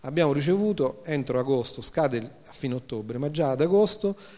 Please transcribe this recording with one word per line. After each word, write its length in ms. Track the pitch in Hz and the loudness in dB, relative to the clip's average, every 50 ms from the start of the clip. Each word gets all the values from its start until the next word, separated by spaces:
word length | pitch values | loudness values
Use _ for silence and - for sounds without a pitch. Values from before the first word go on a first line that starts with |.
Abbiamo 300 | - 131 143 165 165 147 | -10 -4 0 2 2 4
ricevuto 680 | 139 143 143 160 185 196 208 214 202 - 139 131 - - - | 2 2 2 2 2 2 2 0 2 2 0 -2 -2 -6 -6
entro 340 | 165 156 143 131 - 123 127 | -4 -2 -2 -2 0 -2 -2
agosto, 440 | 127 135 139 127 117 - - - | 2 2 0 0 0 -4 -8 -10
scade 360 | 117 - - - 160 139 117 117 110 123 - - - | -12 -6 -2 0 0 0 0 -2 -6 -6 -14 -18 -20
a 60 | - | -20
fine 200 | - - - 135 | -14 -8 -6 -4
ottobre, 460 | 123 127 123 - 127 110 107 107 117 123 | -4 -4 -6 -8 -8 -8 -8 -6 -6 -4
ma 120 | 139 147 | -4 -4
già 200 | 151 156 165 139 | 0 0 0 0
ad 100 | 135 127 | 2 2
agosto 560 | 151 170 185 202 214 190 - - - 196 196 - - - - | 2 4 6 4 4 4 2 -2 -4 -4 -4 -4 -12 -20 -20